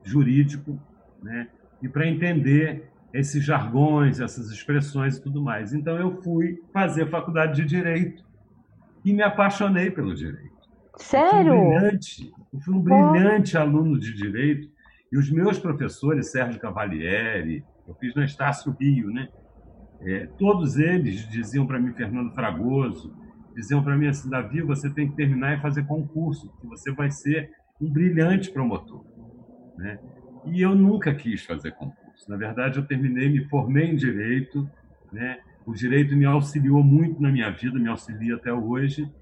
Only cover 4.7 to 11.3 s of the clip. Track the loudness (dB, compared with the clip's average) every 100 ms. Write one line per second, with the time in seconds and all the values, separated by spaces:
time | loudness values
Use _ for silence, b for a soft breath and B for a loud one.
4.7 | -2 -2 -2 -2 -4 -6 -6 -4 -4 -6
5.7 | -6 -4 -2 -4 -4 -4 -2 -2 -4 -8
6.7 | -2 0 0 -2 -2 -4 0 0 0 0
7.7 | 0 0 0 -2 -4 _ _ _ _ _
8.7 | _ _ _ 0 2 2 4 0 2 0
9.7 | 2 0 -2 -6 -4 -8 -10 -16 _ _
10.7 | _ _ -20 -2 2 6